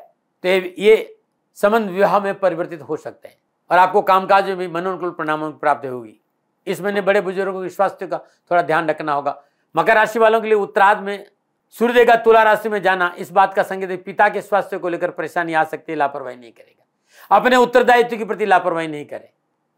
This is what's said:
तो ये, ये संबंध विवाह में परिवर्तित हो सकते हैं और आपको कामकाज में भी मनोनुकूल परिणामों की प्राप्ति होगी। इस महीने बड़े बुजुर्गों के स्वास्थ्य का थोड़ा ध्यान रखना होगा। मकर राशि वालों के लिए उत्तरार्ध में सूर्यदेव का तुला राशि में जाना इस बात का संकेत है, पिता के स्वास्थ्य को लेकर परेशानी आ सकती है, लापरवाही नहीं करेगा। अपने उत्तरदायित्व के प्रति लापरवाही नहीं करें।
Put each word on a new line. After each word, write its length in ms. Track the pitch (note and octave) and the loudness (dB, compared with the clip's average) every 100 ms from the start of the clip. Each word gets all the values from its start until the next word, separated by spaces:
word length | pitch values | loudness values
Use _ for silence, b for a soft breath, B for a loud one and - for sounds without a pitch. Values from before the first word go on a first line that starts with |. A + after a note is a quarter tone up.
| - _ _ _ | -12 _ _ _
तो 40 | F3+ | -2
ये, 260 | G3 - - | -2 -2 0
ये 400 | G3+ G#3+ - - _ _ _ - | 4 4 2 -18 _ _ _ -2
संबंध 320 | G#3 A3+ G#3 | 0 0 -2
विवाह 300 | F3+ F#3 G3 | 0 0 0
में 140 | G3 G3 | -2 -2
परिवर्तित 420 | F#3 E3 E3 E3 | -4 -4 -8 -12
हो 140 | C3 D3+ | -10 -10
सकते 300 | A#2+ - - | -10 -18 -20
हैं 100 | _ _ _ _ | _ _ _ _
और 80 | E3+ | 2
आपको 240 | F#3 G#3 | 4 2
कामकाज 460 | F#3+ F#3+ F#3+ G3 F#3+ | 2 2 4 2 2
में 100 | F#3 | -6
भी 100 | F3+ | -6
मनोनुकूल 420 | E3 F#3 F3+ F3 | -6 -6 -6 -8
परिणामों 420 | E3+ D#3 D#3 D#3 | -6 -6 -4 -6
की 60 | C3 | -4
प्राप्ति 280 | D3+ C#3 C3 | -2 -2 -4
होगी। 320 | B2 A2 _ _ _ _ _ - | -12 -14 _ _ _ _ _ -10
इस 140 | D#3+ | -6
महीने 200 | G3 G3+ | -4 -2
बड़े 200 | F#3 G3+ | 0 0
बुजुर्गों 400 | F#3 F#3 F#3+ F#3+ | -2 -6 -6 -8
के 60 | F3+ | -10
स्वास्थ्य 380 | F3+ F#3+ F#3 F3+ | -2 -2 -2 -10
का 100 | D#3+ b b _ | -10 b b _
थोड़ा 100 | F3 | 0
ध्यान 280 | D3+ D#3+ D#3+ | 2 0 0
रखना 240 | D3+ D#3 | -4 -4
होगा। 280 | C#3+ C#3 - b b b | -4 -4 -10 b b b
मकर 200 | D#3 E3 | -2 2
राशि 240 | A3 G#3+ A3+ | 4 2 2
वालों 220 | A3 A3+ | 2 2
के 60 | A3 | 2
लिए 80 | |
उत्तरार्ध 440 | G#3+ G3 G#3+ G3 G#3 | 0 0 4 4 4
में 260 | G3 G3+ - _ _ _ _ | -4 -12 -14 _ _ _ _
सूर्यदेव 320 | - A#3 B3 A#3 | -2 2 4 6
का 80 | |
तुला 260 | A3+ A3+ A3+ | 4 6 6
राशि 260 | G#3+ G#3 A3 | 4 2 -2
में 120 | G#3 | -2
जाना 320 | F#3 F#3+ F3 F3+ | -2 0 -2 -4
इस 140 | E3 | -4
बात 220 | F3+ G3 | 0 0
का 100 | G3+ | 0
संकेत 260 | F#3 F#3+ F#3+ | -4 -6 -8
है, 80 | F3+ | -10
पिता 300 | G3 F3+ G#3 | -8 0 0
के 120 | G3 | 0
स्वास्थ्य 360 | - G3+ - F#3+ | -4 -4 -4 -8
को 120 | F3+ | -6
लेकर 220 | E3+ E3 | -6 -6
परेशानी 420 | E3 D#3 F3+ E3 | -6 -8 -6 -2
आ 100 | D#3+ | -2
सकती 280 | D#3 D3+ - | -2 -6 -10
है, 60 | D#3 | -4
लापरवाही 400 | C#3 C#3 C3 B2 | -4 -4 -14 -16
नहीं 140 | A#2+ | -20
करेगा। 840 | _ _ _ _ _ _ _ - | _ _ _ _ _ _ _ 0
अपने 200 | G3+ B3 | 2 4
उत्तरदायित्व 640 | B3+ A#3+ B3+ A#3+ A#3+ A#3 A#3 | 4 4 4 4 4 2 -4
के 80 | |
प्रति 200 | G3+ G3 | -6 -4
लापरवाही 420 | G3+ F3+ F3+ E3 D#3+ | 2 2 2 -4 -6
नहीं 180 | D3 | -10
करें। 240 | C#3 A#2 - _ _ _ _ | -12 -16 -18 _ _ _ _